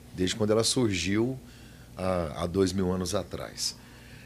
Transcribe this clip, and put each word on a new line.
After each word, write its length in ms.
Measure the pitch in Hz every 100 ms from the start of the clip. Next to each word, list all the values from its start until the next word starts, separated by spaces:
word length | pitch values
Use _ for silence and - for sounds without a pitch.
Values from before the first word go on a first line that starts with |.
| -
desde 220 | - 92 -
quando 160 | 107
ela 120 | 107
surgiu 720 | 110 - 117 95 85 104 120 131 - - - - - -
há, 460 | 92 92 82 62
há 40 | 87
dois 240 | 90 95
mil 200 | 95 92
anos 220 | 92 90
atrás. 600 | 98 85 - 57 - - - - - - -